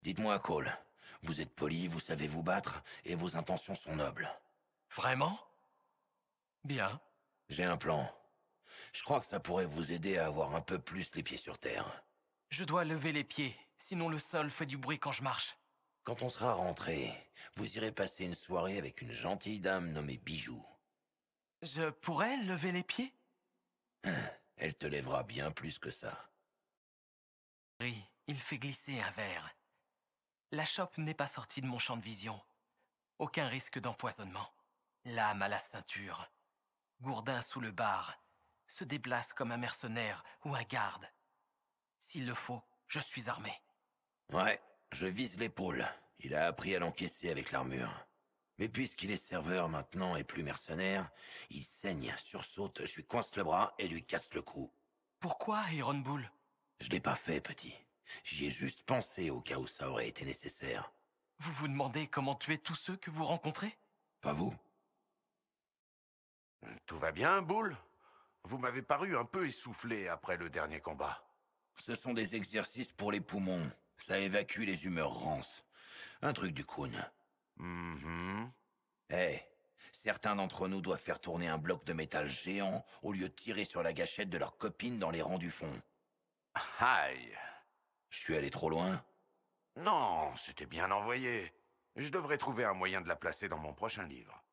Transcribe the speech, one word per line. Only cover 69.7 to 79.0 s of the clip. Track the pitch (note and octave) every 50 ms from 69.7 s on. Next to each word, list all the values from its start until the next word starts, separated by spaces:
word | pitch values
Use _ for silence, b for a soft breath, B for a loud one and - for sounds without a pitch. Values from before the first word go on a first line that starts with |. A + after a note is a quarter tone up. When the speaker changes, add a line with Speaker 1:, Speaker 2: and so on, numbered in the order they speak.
| A2 - - A#2+ A#2 G#2+ G2 F2
Speaker 3:
après | E2+ E2 - - F2+
le | E2+ E2+ E2+
dernier | D2 E2+ D#2 D2 D#2 D#2
combat. | - E2+ D#2+ C#2 D2 D2 - - - - _ _ _ _ _ _ _ _ _
Speaker 1:
Ce | - - - A#2
sont | A2 - C3 A#2+
des | A2+ A2 G2 A2
exercices | A2+ G2 - G#2+ A2 F#2+ - - B2 B2+ - -
pour | - G#2 G#2 G#2
les | G#2
poumons. | F2+ - - G2+ G2 F#2 F#2 F2 E2 C#2+ - - _ _ _
Ça | _ - - F#2+ G2
évacue | G2 G2 F#2 G#2 G2+ - - G2+ A#2
les | G2 F#2+ E2 C#2+
humeurs | F#2+ F2+ E2+ D#2 C#2+ -
rances. | - - D#2+ D2+ - - - - - - B B B B B B B B B B B -
Un | D3 C#3
truc | - - F#2 D#2+
du | C2+ -
Khun. | - - - D2 C2 A#1 G#2+ - - - _ _ _ _ _ _ _ _
Speaker 3:
Mhm. | - - F2 F2 F2 F2 E2+ E2 D2+ C2+ D#2+ E2 E2+ F2+ F#2 G2 G#2 A2+ B2+ B2+ _ _ _ _ _ _ _ _ _